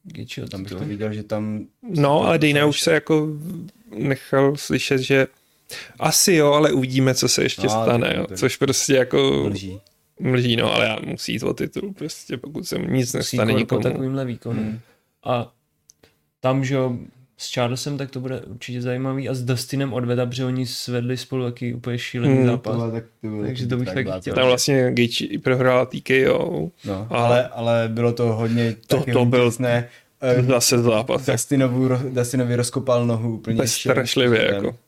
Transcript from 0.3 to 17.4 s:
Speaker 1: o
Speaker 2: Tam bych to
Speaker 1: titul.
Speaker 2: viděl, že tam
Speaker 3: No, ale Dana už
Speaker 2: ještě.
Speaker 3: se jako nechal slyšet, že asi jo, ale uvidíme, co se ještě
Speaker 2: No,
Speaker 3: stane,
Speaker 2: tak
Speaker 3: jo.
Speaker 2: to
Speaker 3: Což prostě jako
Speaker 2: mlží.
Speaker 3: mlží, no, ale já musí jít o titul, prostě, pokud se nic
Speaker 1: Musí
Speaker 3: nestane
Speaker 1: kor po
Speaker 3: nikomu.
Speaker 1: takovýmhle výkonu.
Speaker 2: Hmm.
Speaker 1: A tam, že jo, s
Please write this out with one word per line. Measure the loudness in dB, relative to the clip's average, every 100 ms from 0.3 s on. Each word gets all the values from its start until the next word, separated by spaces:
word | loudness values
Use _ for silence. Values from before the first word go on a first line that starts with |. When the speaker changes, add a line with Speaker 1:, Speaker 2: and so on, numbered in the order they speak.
| -12
Speaker 1:
o | -10
Speaker 2:
Tam | -10
bych | -10
to | -8
Speaker 1:
titul. | -8
Speaker 2:
viděl, | -6 -6
že | -6
tam | -6 -6 -4 -6 -10 _ -6
Speaker 3:
No, | 0 4 4 4
ale | 4
Dana | 4 4 2
už | 2
Speaker 2:
ještě. |
Speaker 3:
se | 2
jako | 2 2 2 2 -6 -10 -12 -14 _ -16 -6
nechal | -2 -2 0 2 4 2
slyšet, | -2 -2 0 -2
že | 2 2 2 _ _ _ _ -18 -18 -4
asi | 0 2 4
jo, | 6 6
ale | 6 4
uvidíme, | 2 2 2 2 2
co | 0
se | 2
ještě | 0 0
Speaker 2:
No, | 0
Speaker 3:
stane, | 2 2 2 2
Speaker 2:
tak | -2
Speaker 3:
jo. | -4
Speaker 2:
to | -2
Speaker 3:
Což | -2 2
prostě | 0 0 2 2
jako | 4 2 4 2 0
Speaker 2:
mlží. | -4 -8 -14 _ _ _ _
Speaker 3:
mlží, | 0 2 2 2
no, | 2
ale | 2 0
já | -2 -6
musí | -8 -6
jít | -4
o | -2
titul, | -2 -4 -6 -10
prostě, | -10 -12 -12 -12 -12
pokud | -10 -10 -8
se | -6
nic | -2 -2 0
Speaker 1:
Musí | -4
Speaker 3:
nestane | -4 0 2
Speaker 1:
kor |
po | 0
Speaker 3:
nikomu. | 0 0
Speaker 1:
takovýmhle | 0 -2 -4 -4 -6
výkonu. | -8 -6 -4
Speaker 2:
Hmm. | -6 -8 _ _ _ _
Speaker 1:
A | -4 -4 -4 _ _ _ _ _ _ _ _ _
tam, | 0 0 0
že | 0
jo, | 0 -4 -10 _ _
s | _